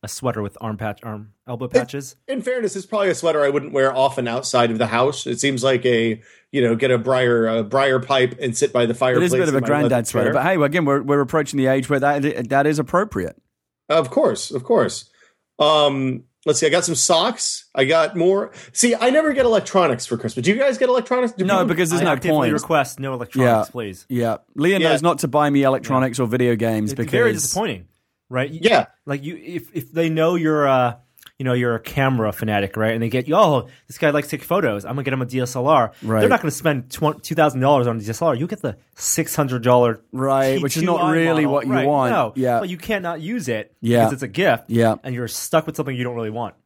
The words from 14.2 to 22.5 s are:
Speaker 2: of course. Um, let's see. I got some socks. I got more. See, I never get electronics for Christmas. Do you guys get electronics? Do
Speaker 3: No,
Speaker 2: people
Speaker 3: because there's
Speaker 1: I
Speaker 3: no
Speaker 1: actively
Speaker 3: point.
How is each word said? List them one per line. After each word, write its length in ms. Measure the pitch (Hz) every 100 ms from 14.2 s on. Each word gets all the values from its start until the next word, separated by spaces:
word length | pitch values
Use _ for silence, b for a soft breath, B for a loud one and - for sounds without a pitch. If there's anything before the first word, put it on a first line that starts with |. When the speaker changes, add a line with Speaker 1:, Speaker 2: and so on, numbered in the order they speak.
| 302 113 -
Speaker 2:
of 140 | 139
course. 440 | 123 226 107 - - b b b b -
Um, 640 | 151 156 147 139 131 120 - _ -
let's 120 | 147
see. 80 | 160
I 40 |
got 140 | 165
some 100 | 170
socks. 720 | 156 - 170 202 240 - - -
I 100 | -
got 320 | 135 165 156 180
more. 360 | 170 196 220 B B
See, 220 | - 240
I 160 | 226 247
never 220 | 277 311
get 120 | 269
electronics 600 | 247 220 - 196 170 120 -
for 100 | 117
Christmas. 280 | 110 120
Do 60 | 131
you 60 | 214
guys 200 | 277 247
get 100 | 254
electronics? 440 | 254 233 247 247
Do 120 | 226
Speaker 3:
No, 140 | 185 196
Speaker 2:
people 80 | 180
Speaker 3:
because 220 | 165 175
there's 120 | 170
Speaker 1:
I 40 | 170
Speaker 3:
no 60 |
Speaker 1:
actively 240 | 143 165 151
Speaker 3:
point. 160 | 127